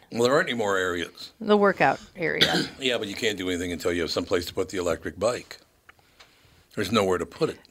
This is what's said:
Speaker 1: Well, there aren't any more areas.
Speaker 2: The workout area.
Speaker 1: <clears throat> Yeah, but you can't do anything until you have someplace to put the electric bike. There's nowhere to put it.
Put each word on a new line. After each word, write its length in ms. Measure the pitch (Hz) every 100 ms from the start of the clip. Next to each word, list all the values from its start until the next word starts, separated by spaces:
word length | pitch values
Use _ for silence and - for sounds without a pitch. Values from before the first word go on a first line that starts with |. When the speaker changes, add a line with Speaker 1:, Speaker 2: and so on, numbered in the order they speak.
| -
Speaker 1:
Well, 120 | 117
there 100 | 120
aren't 160 | 147 175
any 80 | 120
more 180 | 104 95
areas. 540 | 92 87 82 - - -
Speaker 2:
The 160 | 214 208
workout 440 | 202 - 147 - -
area. 540 | 190 156 156 - 165 -
Speaker 1:
<clears throat> 40 | -
Yeah, 200 | 131 117
but 100 | 104
you 60 |
can't 240 | 98 113 95
do 100 | 92
anything 240 | 87 90
until 200 | 85 90
you 80 | 87
have 80 | 80
someplace 340 | - 87 92 87
to 60 |
put 140 | - 92
the 80 | 95
electric 400 | 87 80 87 78
bike. 380 | 107 110 - - _ _ _ - _ _ - _ _ _ _
There's 160 | - 95
nowhere 260 | 113 95 90
to 80 | 80
put 240 | - 160
it. 80 | - -